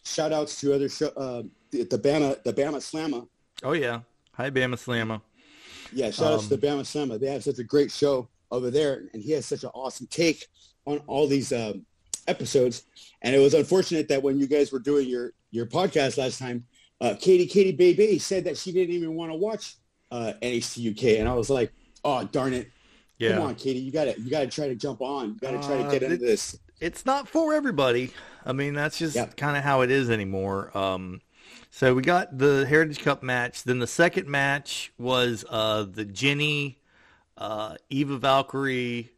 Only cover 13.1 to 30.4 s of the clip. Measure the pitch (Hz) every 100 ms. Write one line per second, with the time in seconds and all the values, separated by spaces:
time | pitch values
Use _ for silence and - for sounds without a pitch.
13.1 | _ 117 135 139 151 143 190 180 165 151
14.1 | 139 139 135 135 147 143 135 117 147 131
15.1 | 123 120 - _ 110 117 151 185 156 135
16.1 | 120 131 - 127 120 120 _ _ _ 120
17.1 | - 185 185 175 190 190 151 180 175 220
18.1 | 175 - 190 175 139 190 175 175 175 165
19.1 | 160 165 160 208 214 - - _ _ _
20.1 | 123 113 - 123 120 117 - 117 104 127
21.1 | 110 110 123 110 135 113 - _ _ 147
22.1 | 131 98 147 131 127 120 _ _ _ _
23.1 | _ 113 110 131 117 131 127 131 151 143
24.1 | 104 117 151 131 - 147 120 147 117 131
25.1 | 139 113 107 131 127 143 139 143 139 131
26.1 | - 120 107 - - - _ 165 - -
27.1 | 277 277 311 320 302 285 156 135 120 127
28.1 | - - - - 135 143 143 151 - 165
29.1 | 135 117 - 143 143 139 135 123 135 123
30.1 | 110 98 98